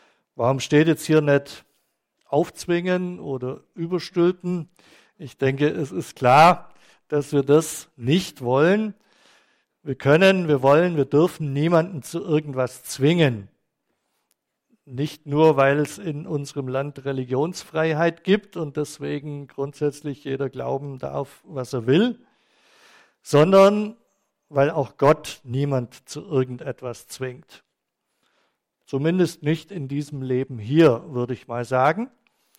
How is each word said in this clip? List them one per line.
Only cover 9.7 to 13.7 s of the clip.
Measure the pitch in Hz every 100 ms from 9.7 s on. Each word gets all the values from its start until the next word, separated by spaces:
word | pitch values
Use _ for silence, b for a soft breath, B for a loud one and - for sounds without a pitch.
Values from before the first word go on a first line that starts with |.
| _
Wir | 151
können, | 131 135 156 190 190 165
wir | 139
wollen, | 135 147 180 160
wir |
dürfen | 135 143 175 - 147
niemanden | 139 160 170 160 170
zu | - 170
irgendwas | 185 156 147 131 127 -
zwingen. | - - 139 175 147 110 98 _ _